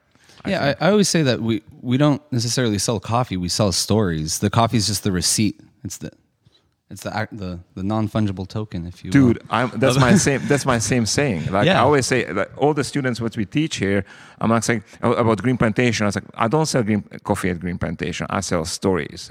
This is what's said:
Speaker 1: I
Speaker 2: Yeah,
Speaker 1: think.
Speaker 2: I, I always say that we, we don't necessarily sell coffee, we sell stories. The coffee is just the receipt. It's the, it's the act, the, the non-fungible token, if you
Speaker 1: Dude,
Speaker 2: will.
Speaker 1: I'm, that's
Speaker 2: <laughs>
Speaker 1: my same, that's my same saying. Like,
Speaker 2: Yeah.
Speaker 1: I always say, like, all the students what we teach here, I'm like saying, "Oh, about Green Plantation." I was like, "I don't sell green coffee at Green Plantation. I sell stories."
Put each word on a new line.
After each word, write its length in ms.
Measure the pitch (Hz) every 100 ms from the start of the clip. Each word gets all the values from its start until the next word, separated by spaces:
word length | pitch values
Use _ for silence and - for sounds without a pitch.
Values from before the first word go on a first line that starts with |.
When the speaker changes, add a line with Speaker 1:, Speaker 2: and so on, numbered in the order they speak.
| _ _ _ - -
Speaker 1:
I 40 |
Speaker 2:
Yeah, 160 | 185 139
Speaker 1:
think. 160 | -
Speaker 2:
I, 60 | 160
I 40 |
always 180 | 208 190
say 120 | 170
that 180 | 139 107
we, 200 | 113 113 - -
we 160 | 127 127
don't 240 | 147 143 -
necessarily 480 | 120 117 127 120 104
sell 200 | - 110
coffee, 340 | - 117 127 92
we 120 | 90
sell 220 | - 104
stories. 640 | 87 - 104 98 80 78 -
The 100 | 104
coffee 280 | - 113 117
is 100 | 98
just 160 | 101
the 80 | 104
receipt. 480 | 90 80 - 107 - - _
It's 140 | 101 -
the, 140 | 82 - _ _ _ _ _ _ -
it's 120 | 98
the 120 | 104 104
act, 220 | 110 110
the, 220 | 92 87 - -
the 80 |
non-fungible 640 | 95 110 107 113 104 95 92
token, 400 | 110 107 90 85
if 180 | - 92
you 60 |
Speaker 1:
Dude, 260 | 139 131 110
Speaker 2:
will. 80 | -
Speaker 1:
I'm, 180 | 113 127 120
that's 240 | 131 131
Speaker 2:
<laughs> 80 | 127
Speaker 1:
my 80 | 196
same, 260 | 151 131 107
that's 180 | 139 139
my 140 | 120
same 260 | - 127 110
saying. 460 | - 143 87 -
Like, 160 | 98 151
Speaker 2:
Yeah. 120 | 190
Speaker 1:
I 40 |
always 240 | 123 147 120
say, 240 | 127 92
like, 160 | 92 - -
all 160 | 143
the 100 | 147
students 380 | 135 156 131 117
what 160 | 117 117
we 80 | 101
teach 300 | 143 156 -
here, 300 | 98 98 - - - -
I'm 80 | 110
like 140 | 117
saying, 200 | 110 113 - -
"Oh, 80 | 117
about 260 | 113 113 107
Green 120 | 120 123
Plantation." 480 | 113 107 123 107 104
I 20 |
was 80 | 98
like, 80 | -
"I 140 | - 113
don't 180 | 156 156
sell 160 | 135
green 220 | 104 104 - -
coffee 280 | - 101 92
at 80 | 85
Green 180 | 87 87
Plantation. 480 | 82 82 78 80 82
I 80 | 98
sell 260 | - 90 82
stories." 640 | - 98 87 - - -